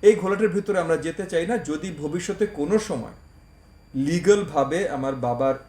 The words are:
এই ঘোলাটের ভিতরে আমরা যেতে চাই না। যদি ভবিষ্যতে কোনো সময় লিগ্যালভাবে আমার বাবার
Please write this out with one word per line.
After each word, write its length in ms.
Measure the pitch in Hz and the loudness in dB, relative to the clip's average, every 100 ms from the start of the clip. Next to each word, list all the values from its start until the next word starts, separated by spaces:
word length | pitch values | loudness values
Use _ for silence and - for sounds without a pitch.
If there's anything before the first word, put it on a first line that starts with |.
এই 140 | 202 208 | 8 6
ঘোলাটের 340 | 185 196 214 | 2 0 0
ভিতরে 300 | 180 202 190 | 0 -2 -2
আমরা 180 | 165 160 | 0 0
যেতে 280 | 147 160 185 | -2 -6 -4
চাই 200 | 170 170 | -2 0
না। 120 | 233 | -2
যদি 380 | - 151 185 156 | -2 -6 -6 -6
ভবিষ্যতে 500 | 147 170 175 196 214 | -4 -4 -4 -2 -2
কোনো 320 | 175 147 214 | -2 0 0
সময় 320 | - 143 110 - - - - - - - - 135 | 0 -6 -8 -16 -20 -20 -20 -20 -20 -20 -10 -4
লিগ্যালভাবে 960 | 139 170 165 202 202 143 135 160 196 | 0 0 4 4 4 0 0 0 -2
আমার 260 | 139 135 135 | -4 -4 -2
বাবার 400 | 120 123 135 135 | -2 0 0 -2